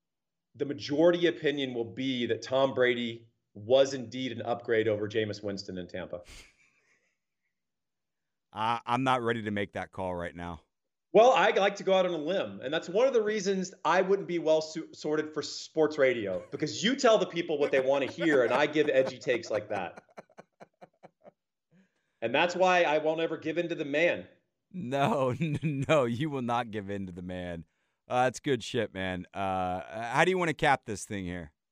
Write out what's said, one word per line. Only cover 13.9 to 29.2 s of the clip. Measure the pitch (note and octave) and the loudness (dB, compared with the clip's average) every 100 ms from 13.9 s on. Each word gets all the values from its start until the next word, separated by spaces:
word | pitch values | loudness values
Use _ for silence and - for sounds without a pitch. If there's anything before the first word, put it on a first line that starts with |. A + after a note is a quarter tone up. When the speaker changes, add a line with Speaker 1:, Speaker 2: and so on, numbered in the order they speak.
| F3 | 2
Speaker 1:
wouldn't | F#3 G3 D#3+ | 2 0 0
be | E3+ | -4
well | D#3 D#3 | 2 2
su-, | D3+ D#3+ D3+ | 2 -8 -12
sorted | - D#3 D3+ D3+ | -10 -4 -2 -2
for | D#3 | -6
sports | C#3 - - D#3+ D#3 D#3 | -8 -10 -8 0 2 4
radio, | C3 A#2+ G2+ F2+ - | 4 4 -2 -4 -6
because | - D3+ A#2 | -6 -4 -2
you | F#3 C4+ | -2 2
tell | A3+ G#3+ | 6 6
the | F#3 | 4
people | E3+ E3 D3 | -2 -4 0
what | C#3+ | 2
they | C#3+ | 2
wanna | C3 C#3 B2 | 2 2 0
hear, | - E3+ C#3 A#2 | -2 2 4 4
and | |
I | B2 D3+ | 4 2
give | D3+ D3 | 2 4
edgy | C3 C3 B2 | 4 2 -2
takes | - A#2+ A2+ | -2 -2 0
like | A2 G#2+ | -4 -4
that. | G2+ F2 - _ - - - - _ - _ F3 _ E3 _ - _ _ _ _ F3 _ _ _ _ | -6 -6 -12 _ -20 -20 -20 -20 _ -20 _ -20 _ -20 _ -20 _ _ _ _ _ _ _ _ _
And | A#2 | -2
that's | C3+ F3 F3+ | 2 2 4
why | F#3 F3+ | 4 6
I | E3 D3+ | 4 2
won't | D3+ D#3+ | 0 0
ever | E3 D#3+ | -2 -4
give | D#3 D#3 | -4 -2
in | E3+ | -4
to | D#3+ | -4
the | |
man. | D3+ C#3+ E3+ A2 F#2 _ _ _ _ | -2 2 2 0 -6 _ _ _ _
Speaker 2:
No, | F#2 A#2 C3+ C#3 D3 C3 A#2+ | -12 -6 0 0 2 0 0
<laughs> | |
n-, | D#3+ C#3+ D#3+ C#3 C3+ | -2 -2 -2 -4 2
no, | D#3 B2 | 4 4
you | A#2 D#3 | 0 -4
will | C#3 | -4
not | A#2+ A#2+ A#2+ | -2 -2 -2
give | G#2+ G2 | -6 -6
in | G2+ F#2+ | -6 -6
to | |
the | F2 | -10
man. | F2+ F2+ F2+ E2+ E2 _ _ _ _ | -10 -8 -8 -10 -12 _ _ _ _
Uh, | B2 | 0
that's | B2+ A#2+ | 0 0
good | D3 B2+ | -2 -2
shit, | - B2+ G#2 | -2 -4 -4
man. | F#2+ F#2+ F#2 | -4 -4 -4